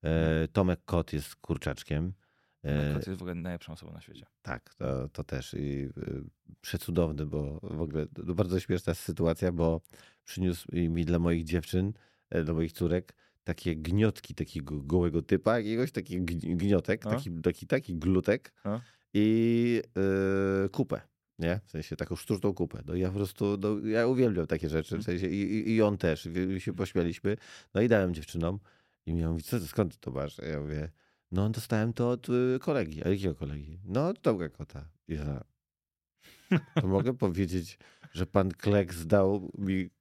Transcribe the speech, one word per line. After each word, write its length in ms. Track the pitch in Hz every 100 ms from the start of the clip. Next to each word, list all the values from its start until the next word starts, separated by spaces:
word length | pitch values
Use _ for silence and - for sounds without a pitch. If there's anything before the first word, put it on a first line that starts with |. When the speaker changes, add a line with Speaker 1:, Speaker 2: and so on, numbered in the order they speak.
Speaker 1:
e, 440 | 78 82 80 80 80
Tomek 320 | - 92 90
Kot 280 | - 87 80
jest 240 | 76 - -
kurczaczkiem. 760 | - 82 - 67 - 76 87
Speaker 2:
Tomek 60 | 95 _ _ _ _ 71 73 73
Speaker 1:
E, 40 |
Speaker 2:
Kot 120 | 73 -
jest 120 | 92
w 40 |
ogóle 120 | 90
najlepszą 380 | 87 87 87 -
osobą 200 | 80 82
na 80 | 80
świecie. 260 | - - - _
Speaker 1:
Tak, 320 | - 62 -
to, 340 | _ 64 67 69
to 160 | -
też 300 | 76 67 64
i, 340 | - 71 69 69 -
e, 140 | - 69 73 _ _ -
przecudowny, 680 | - 85 - 87 85 73 76
bo 340 | 78 73 78
w 180 | - 76
ogóle, 260 | 80 76 76 -
no, 100 | 82
bardzo 260 | 87 92 92
śmieszna 340 | - 90 -
sytuacja, 580 | 87 - 80 82 82 92
bo 280 | 87 82 82 - - - _
przyniósł 440 | - - 92 85 -
mi 320 | 85 85 82
dla 140 | 82 87
moich 260 | 85 85
dziewczyn, 480 | 82 87 78 92 95 110 _ _ _
e, 140 | -
dla 100 | 78
moich 180 | 80 82
córek 420 | - 87 90 90 - _ _
takie 320 | - 82 87 80
gniotki, 580 | 78 95 110 - -
takiego 460 | - 80 78 69 73
gołego 400 | 69 87 87 80
typa 360 | - - - 117
jakiegoś, 340 | 104 113 131
taki 300 | - 87 90
gni-, 340 | 87 85 78 87
gniotek, 480 | 98 98 82 101
Speaker 2:
No. 60 | 104
Speaker 1:
taki, 200 | 117 139
taki, 360 | 82 80 85 -
taki 280 | 139 -
glutek 580 | 85 80 92 90 107 - _
Speaker 2:
No. 160 | 101 107 123 _ _
Speaker 1:
i, 680 | 104 107 113 113 117 120 117 - - 98 95 95 98 98 98
e, 40 | 98
kupę, 320 | - 139 - - _ _ _
nie? 220 | 82 92 -
W 40 |
sensie 260 | 78 78 78
taką 200 | - 87
sztuczną 380 | - 104 101
kupę. 280 | 95 85 - 69
No 80 |
i 60 | 87
ja 80 | 92
po 60 | 95
prostu, 420 | 98 - 101 101
no, 280 | 101 104 107
ja 180 | 110 117
uwielbiam 400 | 131 123 90 80
takie 220 | 82 80
rzeczy, 220 | 78 78
w 40 | -
Speaker 2:
Mhm. 200 | 107 87
Speaker 1:
sensie 160 | 92
i, 80 | 95
i, 320 | 101 107 98
i 80 | 113
on 160 | 107 98
też, 280 | 90 76 -
i, 20 |
i 40 |
się 360 | 85 92 95 -
Speaker 2:
Mhm. 60 | 92
Speaker 1:
pośmialiśmy. 600 | 95 - 85 85 101 107 - - -
No 60 | -
i 80 | 117
dałem 260 | 110 92
dziewczynom 440 | 85 76 87 82 101 - _ _ _ -
i 60 |
mi 100 | 85 82
mówi, 160 | 82
co, 180 | - 123
skąd 320 | 80 - 95
ty 60 | -
to 100 | -
masz? 280 | 65 69 -
Ja 220 | 73 76
mówię, 300 | 73 76 76 - _ _ _
no 180 | 90 104
dostałem 420 | 113 - 110 110
to 180 | 113 120
od, 180 | 123 123
y, 300 | 123 127 127
kolegi. 440 | - 147 85 76
A 40 | 82
jakiego 260 | 98 95
kolegi? 440 | 73 73 73 73 82
No 240 | 98 104 160
od 140 | 226
Tomka 260 | - 107 80
Kota. 400 | - 76 - 76 _ -
I 60 |
ja, 300 | 80 73 67 - _ _ _ _ _ _ _ - - - 175 - -
to 60 | 98
mogę 280 | 95 113 123
Speaker 2:
<laughs> 60 |
Speaker 1:
powiedzieć, 540 | 101 87 92 90 85 - - _ -
że 140 | 80 92
pan 240 | 101 95
Kleks 560 | 87 - 101 90 87 82
dał 440 | 101 95 101 92 -
mi 320 | 98 95 90 _